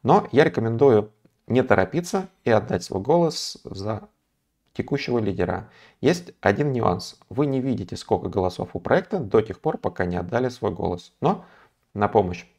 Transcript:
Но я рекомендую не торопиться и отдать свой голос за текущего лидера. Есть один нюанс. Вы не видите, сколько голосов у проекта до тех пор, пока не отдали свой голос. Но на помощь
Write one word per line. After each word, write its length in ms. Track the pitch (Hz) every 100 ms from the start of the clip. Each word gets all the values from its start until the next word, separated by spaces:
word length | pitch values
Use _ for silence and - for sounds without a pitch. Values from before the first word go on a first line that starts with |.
Но 260 | 117 190 202
я 140 | 127
рекомендую 680 | 165 - 113 113 139 110 104 _ _ _ _
не 160 | 120
торопиться 640 | 127 98 92 165 175 117 - _
и 60 | -
отдать 340 | 107 107 92
свой 160 | - 95
голос 580 | 98 170 165 - - -
за 440 | - 98 101 107 208 _ _ _ _ _ _
текущего 440 | - - 139 - 120
лидера. 500 | 104 90 90 90 104 _ - _
Есть 320 | 131 170 - _
один 320 | - 101 147
нюанс. 460 | 127 98 92 - - _
Вы 180 | 110 143
не 140 | 135
видите, 360 | 131 110 95 92
сколько 320 | - 95 95
голосов 420 | 98 92 - -
у 80 | 87
проекта 380 | - 151 190 196
до 240 | 107 113
тех 180 | 104 -
пор, 160 | 156 -
пока 280 | - - 90
не 100 | 90
отдали 320 | 87 117 127
свой 220 | 123 101
голос. 420 | - 85 87 - _
Но 240 | 147 208 - _ _ _ _
на 160 | 101 101
помощь 380 | 107 90 87 -